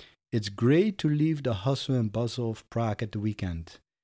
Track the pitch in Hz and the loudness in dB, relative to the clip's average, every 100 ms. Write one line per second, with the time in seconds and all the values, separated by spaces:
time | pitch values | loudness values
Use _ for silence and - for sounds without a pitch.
0 | - _ - 117 101 101 117 160 214 202 | -20 _ -4 -2 -2 0 4 6 4 2
1 | 156 147 160 147 135 95 135 135 - 127 | 0 2 2 0 -2 -2 0 -2 0 0
2 | 107 110 120 - 117 110 - 117 113 104 | 2 0 -2 -2 -4 -4 -6 -2 0 -2
3 | 107 107 107 104 92 82 82 - _ _ | -4 -2 -4 -2 -4 -4 -10 -18 _ _